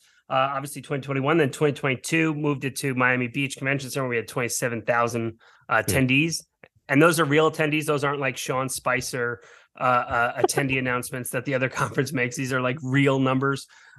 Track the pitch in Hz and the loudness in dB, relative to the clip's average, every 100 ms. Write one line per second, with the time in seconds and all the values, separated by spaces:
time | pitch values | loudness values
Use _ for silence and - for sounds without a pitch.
0 | _ _ - 135 135 139 139 160 - 139 | _ _ -4 -2 0 -2 -8 -10 -6 -6
1 | 135 139 131 165 139 - 151 - 139 127 | -4 -2 2 4 2 2 0 2 -2 -2
2 | - 160 160 147 151 139 139 - 139 127 | 0 0 2 0 -2 -2 -4 -4 -4 2
3 | 123 127 123 123 139 - 135 139 127 139 | 2 2 -2 -4 -6 -4 -4 -4 -4 -6
4 | 131 120 107 - 120 - 127 117 104 120 | -4 -4 -4 -4 -4 -2 -4 -4 -2 0
5 | 117 117 113 110 _ _ - 110 - 135 | 2 0 -4 -6 _ _ -2 0 2 2
6 | 127 135 165 165 - _ - _ - 139 | 4 4 2 -2 -10 _ -20 _ 0 6
7 | 165 156 151 147 156 151 156 151 147 147 | 6 6 4 4 4 2 0 0 0 0
8 | 143 143 135 123 - 131 131 - 135 127 | 0 -2 -4 -6 -4 -4 -4 -4 -2 -2
9 | 131 131 120 117 - - _ - 131 123 | -2 -4 -4 -6 -12 -20 _ -4 2 2
10 | 127 123 120 127 123 - 139 131 127 123 | 2 0 0 0 -2 0 0 0 0 -2
11 | 120 131 120 131 120 131 127 - 131 151 | -4 -8 -6 -6 -2 0 0 -2 -2 0
12 | 131 135 123 123 131 131 127 127 127 135 | -2 0 -2 -2 -2 -2 -2 -4 0 2
13 | 139 135 131 131 139 135 - - - | 4 4 2 2 0 -2 -8 -20 -20